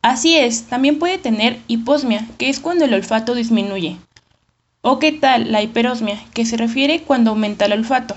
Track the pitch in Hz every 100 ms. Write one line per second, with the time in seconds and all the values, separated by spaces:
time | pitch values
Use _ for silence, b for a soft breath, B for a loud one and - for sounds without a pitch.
0 | 233 262 330 330 240 226 - 247 269 302
1 | 339 370 247 220 226 240 - 233 240 285
2 | 254 208 226 - 262 277 330 349 285 196
3 | 190 220 226 240 226 220 202 196 165 180
4 | _ _ _ _ _ _ _ _ 233 262
5 | 311 302 269 247 226 214 214 233 240 240
6 | 220 208 - - 226 226 226 240 277 330
7 | - 262 226 214 214 208 208 208 226 262
8 | 233